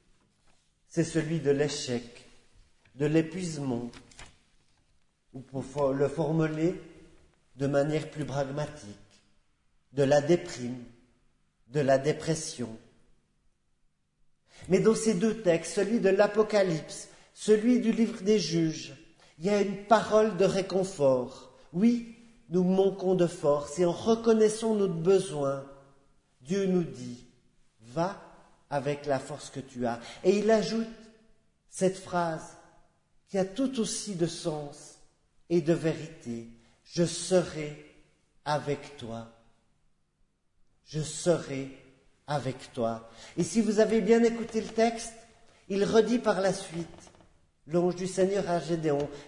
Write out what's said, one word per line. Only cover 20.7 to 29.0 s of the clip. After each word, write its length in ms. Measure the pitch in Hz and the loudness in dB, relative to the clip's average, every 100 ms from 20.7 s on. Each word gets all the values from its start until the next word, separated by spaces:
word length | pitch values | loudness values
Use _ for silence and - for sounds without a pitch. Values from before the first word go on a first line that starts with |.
| 180 185 - 139 127 123 - - - - | -2 -2 2 2 2 0 -10 -20 -20 -10
Oui, 420 | 170 226 240 - - - _ - | 2 2 2 -2 -16 -20 _ -4
nous 160 | 170 | 0
manquons 520 | 180 190 196 190 180 185 | 2 4 2 2 0 2
de 120 | 175 | 2
force 500 | - 156 147 - - | 0 2 2 0 0
et 80 | 175 | 0
en 60 | |
reconnaissant 840 | 165 220 226 226 220 214 214 226 | 2 2 2 4 4 4 2 -2
notre 200 | 220 196 | 0 0
besoin, 720 | 165 165 190 180 147 139 139 - - - _ _ _ _ _ | 0 4 4 2 -4 -4 -4 -8 -18 -20 _ _ _ _ _
Dieu 260 | 127 196 190 | -4 -2 2
nous 180 | 180 | 2
dit, « 440 | 156 117 123 120 - _ _ _ _ _ | 0 -6 -12 -14 -18 _ _ _ _ _
Va 400 | 110 131 175 190 - - - _ - | -10 -4 -4 -4 -16 -20 -20 _ -8
avec 360 | 143 131 147 | -6 -4 -4